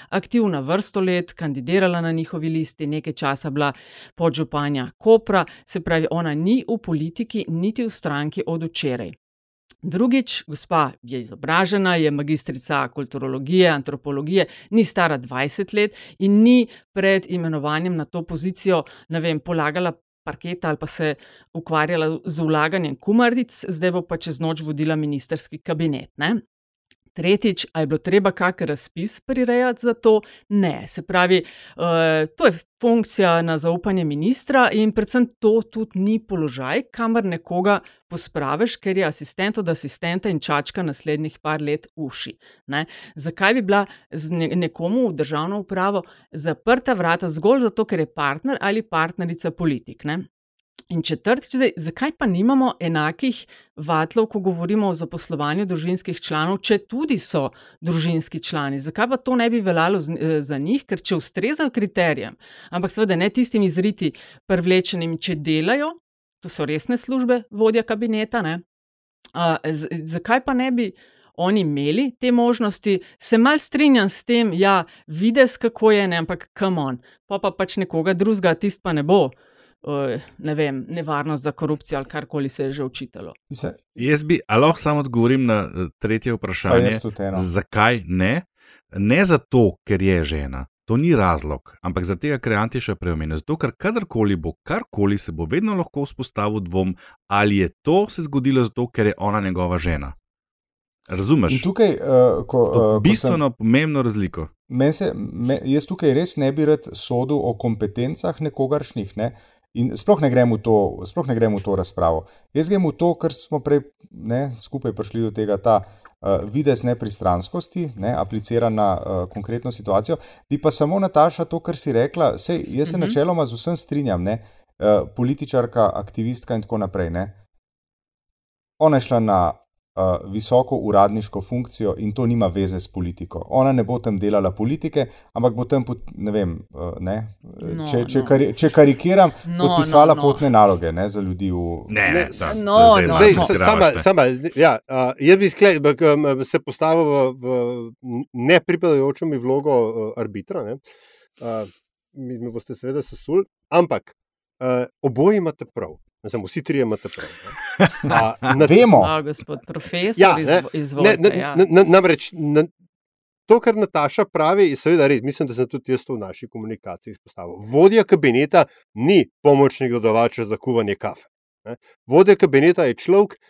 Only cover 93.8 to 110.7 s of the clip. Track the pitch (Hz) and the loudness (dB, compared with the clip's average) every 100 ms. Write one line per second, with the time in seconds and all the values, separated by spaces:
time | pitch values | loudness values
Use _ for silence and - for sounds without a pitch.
93.8 | 196 226 190 113 104 92 80 - - - | -4 -4 -4 -2 0 0 -4 -10 -8 -8
94.8 | - - 101 101 - 82 80 143 214 196 | -6 -2 0 0 -4 -8 -4 -2 -2 -2
95.8 | 165 143 143 - 131 - 104 107 90 92 | -4 -6 -8 -8 -10 -6 -4 -4 -4 -2
96.8 | 95 90 - _ - 101 104 98 87 - | -2 -4 -12 _ -4 0 2 2 0 -2
97.8 | - 180 208 - 156 139 131 131 117 - | 0 0 0 -4 -6 -2 0 2 0 -2
98.8 | 123 - 104 - 101 104 98 90 90 90 | -6 0 0 0 -2 -2 -2 -2 -2 -2
99.8 | 82 76 69 - _ _ _ _ _ _ | -2 -4 -6 -14 _ _ _ _ _ _
100.8 | _ _ - 92 98 151 104 131 180 190 | _ _ -10 -4 2 2 2 0 -2 2
101.8 | 208 - 135 127 123 80 110 131 - 120 | 2 2 2 4 4 2 0 2 2 4
102.8 | 107 110 135 214 208 170 143 120 110 127 | 4 4 4 4 2 0 0 0 2 2
103.8 | 156 143 120 107 92 - 80 _ - 127 | 2 0 -2 -2 -4 -4 -12 _ -8 0
104.8 | 139 156 196 - - 90 120 139 131 147 | 0 0 -4 -6 -8 -4 -2 -2 0 -2
105.8 | - 185 160 131 180 - 135 143 151 151 | -2 -2 0 2 0 -2 -2 0 2 0
106.8 | - 110 - 123 131 147 120 107 120 107 | -2 -12 -6 -4 -2 -2 -2 -2 -4 -2
107.8 | 104 120 127 - 175 156 156 - 131 147 | -4 -4 -6 -4 -6 -4 -6 -4 -2 -2
108.8 | - - 95 - 117 - _ _ _ 113 | -4 -10 -10 -6 -6 -6 _ _ _ -4
109.8 | 127 147 - 196 147 123 120 110 113 | -4 -2 0 2 2 2 2 2 2